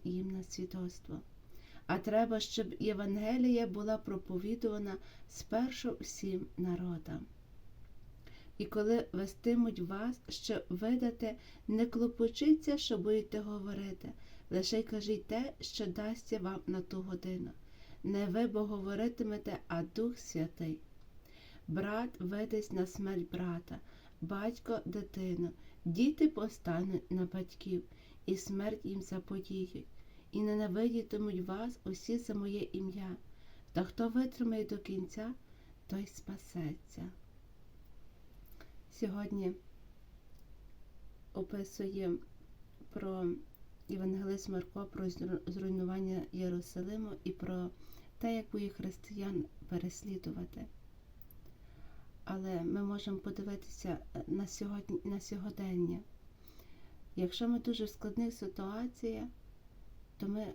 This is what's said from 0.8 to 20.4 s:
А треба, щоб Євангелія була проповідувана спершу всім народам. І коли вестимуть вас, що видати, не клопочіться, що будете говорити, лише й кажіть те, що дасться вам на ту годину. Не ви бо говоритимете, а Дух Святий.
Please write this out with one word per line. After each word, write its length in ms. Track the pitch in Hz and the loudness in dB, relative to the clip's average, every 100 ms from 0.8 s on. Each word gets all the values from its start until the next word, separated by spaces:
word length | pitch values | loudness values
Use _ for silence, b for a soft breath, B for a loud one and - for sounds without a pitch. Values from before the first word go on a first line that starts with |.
| 180 - - 151 - - B B B B - | -2 -4 -6 -8 -8 -14 B B B B 0
А 120 | 185 | 0
треба, 420 | 214 214 233 220 | 6 6 8 4
щоб 340 | - - 208 - | 2 0 0 0
Євангелія 880 | 208 202 202 208 214 254 247 233 226 | 2 2 2 2 4 8 8 8 6
була 320 | 196 208 220 | 2 2 2
проповідувана 1000 | - 190 - 180 208 233 226 208 202 190 B B - | 2 -2 0 0 0 2 2 2 0 -4 B B -12
спершу 680 | - - 220 254 - 240 - | -12 2 4 4 2 -2 -2
всім 460 | - - 196 185 - - | -4 -4 0 0 0 0
народам. 640 | 180 175 180 165 160 156 - - - - - - - - - - B B B - | 2 2 0 -2 -4 -6 -6 -14 -18 -16 -14 -14 -14 -14 -14 -14 B B B -6
І 60 | |
коли 420 | 202 214 208 233 240 | -2 2 6 4 4
вестимуть 680 | 180 190 - 240 240 233 185 | 0 -2 0 4 6 6 4
вас, 400 | 175 196 233 247 - | 0 2 0 -2 -6
що 340 | - - 208 - | -4 0 0 0
видати, 680 | 180 220 247 240 233 220 B B B - | 2 4 6 4 2 -2 B B B 2
не 180 | 220 240 | 6 6
клопочіться, 920 | 233 240 - 233 - 294 311 - 285 | 6 4 6 4 8 10 10 8 4
що 200 | - 214 | 4 4
будете 420 | 190 214 214 214 | 6 6 4 -2
говорити, 720 | 208 208 196 196 196 180 - B B B - | -2 -2 -2 -4 -4 -6 -8 B B B 0
лише 300 | 180 185 220 | 2 4 2
й 20 | |
кажіть 440 | 226 214 208 214 - | 2 0 2 2 2
те, 260 | 220 269 - | 0 0 -4
що 260 | - - 202 | -6 -2 0
дасться 520 | 185 214 233 - 214 | 0 0 -2 0 0
вам 220 | 185 190 - | 0 -2 0
на 140 | 185 | 0
ту 220 | 180 190 | 0 -4
годину. 480 | 185 180 185 180 175 - B B B B | -2 -4 -2 -2 -4 -8 B B B B
Не 220 | 180 202 202 | 0 2 4
ви 200 | 208 233 | 4 4
бо 180 | 208 | 4
говоритимете, 920 | 208 202 190 202 233 240 214 208 - - - | 2 0 0 2 2 2 0 -2 -2 -4 0
а 140 | 170 | 0
Дух 360 | 160 - 233 240 | 0 2 0 0
Святий. 600 | - 165 | -2 0